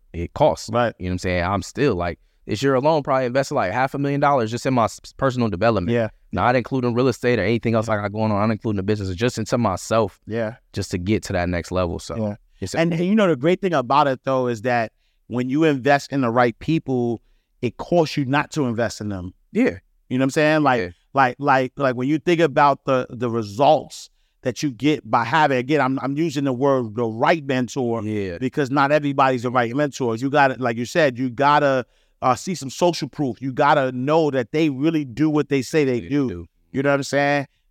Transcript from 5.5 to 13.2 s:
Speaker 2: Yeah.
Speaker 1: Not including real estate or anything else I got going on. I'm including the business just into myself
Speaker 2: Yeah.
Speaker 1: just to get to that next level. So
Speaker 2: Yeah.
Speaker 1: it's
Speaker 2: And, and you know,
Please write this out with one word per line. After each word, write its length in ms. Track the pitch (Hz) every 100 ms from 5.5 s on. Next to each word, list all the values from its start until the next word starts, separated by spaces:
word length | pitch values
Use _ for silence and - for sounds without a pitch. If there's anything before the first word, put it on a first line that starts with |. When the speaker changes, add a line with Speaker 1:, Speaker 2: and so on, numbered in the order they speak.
| 90 113 104 90
Speaker 2:
Yeah. 160 | 117 107 - _
Speaker 1:
Not 240 | 90 113 127
including 380 | 110 135 123
real 140 | 117 131
estate 320 | - 123 120
or 40 |
anything 300 | 95 117 117
else 140 | 113 110
I 80 | 104
got 140 | 104
going 200 | 107 110
on. 100 | 101
I'm 100 | 110
including 260 | 107 117 101
the 60 |
business 300 | 95 107 95 87
just 220 | 120 -
into 200 | 104 123
myself 640 | 110 90 - 110 101 - -
Speaker 2:
Yeah. 300 | 113 110 120 _
Speaker 1:
just 180 | - -
to 60 | 95
get 260 | 90 101
to 100 | -
that 140 | 92 87
next 240 | 87 -
level. 280 | 90 87 82
So 160 | - 113
Speaker 2:
Yeah. 180 | 107 101 _ _
Speaker 1:
it's 160 | 95 156
Speaker 2:
And, 160 | 170
and 120 | 170 180
you 100 |
know, 120 | 220